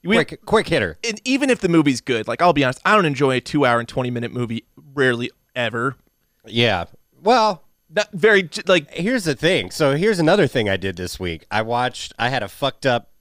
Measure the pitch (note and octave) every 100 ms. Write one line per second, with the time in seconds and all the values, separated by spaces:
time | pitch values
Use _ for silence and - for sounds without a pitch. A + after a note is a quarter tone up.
0 | E3 A3 D3+ D#3 - A3 F3 D#3 F#2+ D2+
1 | A#3 A3 C4 C4 C4+ B3 F#3+ E3+ D3 B2
2 | - A#2 A2 A#2 F3 D3 C3 - F#3 G#3+
3 | E3+ C3 C#3 B2+ - D3 C3+ A#2 A#2 -
4 | B2 A#2+ A#2 B2 A#2+ A#2 _ - D3 C#3
5 | C3 A#2 B2 _ _ B2+ A#2 A#2 B2+ C3
6 | _ _ _ _ A2 A2+ A#2+ F#2 F2 -
7 | _ _ F3 B3 G#3+ F3 _ _ _ E3
8 | G#3 F3+ G#3 G3+ F3 A3 - F#3 C#3+ -
9 | F3+ B3+ E3+ C3+ D#3+ F3 F2+ - D3 C#3+
10 | G#3 F#3+ D#3 G3+ D3 C3+ G#2 F#2+ F#2+ F2
11 | F2+ - F2+ D#2+ - G#2 A2 A#2+ B2 -
12 | - - A#2 C3 G2+ - C#3 - C3+ A#2+
13 | - _